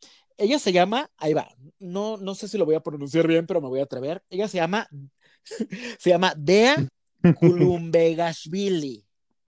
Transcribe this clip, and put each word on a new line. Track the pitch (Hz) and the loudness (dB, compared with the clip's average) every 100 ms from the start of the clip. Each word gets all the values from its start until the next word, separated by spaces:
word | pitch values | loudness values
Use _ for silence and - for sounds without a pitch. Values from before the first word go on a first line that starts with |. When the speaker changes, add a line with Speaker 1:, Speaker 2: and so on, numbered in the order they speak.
| - _ _ - | -20 _ _ -4
Speaker 1:
Ella | 208 285 | 0 0
se | 202 | 2
llama, | 180 185 240 302 - | 2 2 0 -6 -6
ahí | 156 | -2
va, | 156 - _ 139 _ | -2 -4 _ -20 _
no, | 180 190 214 214 | -12 -8 -8 -8
no | 196 | -10
sé | 196 208 | -10 -6
si | 208 | -2
lo | |
voy | 151 | 0
a | 156 | 0
pronunciar | 160 147 143 160 165 | -4 -10 -2 0 4
bien, | 165 165 | 2 0
pero | 175 | -4
me | 131 | -4
voy | 131 | -4
a | |
atrever. | 139 127 135 180 _ | -4 -6 -8 -10 _
Ella | 185 208 | -8 -6
se | 185 | -2
llama, | 165 208 - 143 139 _ _ _ - | -2 -4 -6 -14 -20 _ _ _ -14
<laughs> | 453 - 202 240 220 | -10 -10 -10 -14 -2
se | 180 | 2
llama | 175 185 151 | 4 2 0
Dea | 147 202 240 196 131 _ _ _ | 2 4 4 2 -2 _ _ _
Speaker 2:
<laughs> | 175 - | 4 6
Speaker 1:
Kulumbegashvili. | 170 175 151 175 165 165 165 160 170 156 156 190 196 175 139 107 _ _ _ _ | 4 6 2 2 0 2 2 2 -4 -6 -8 -6 -2 -2 -4 -10 _ _ _ _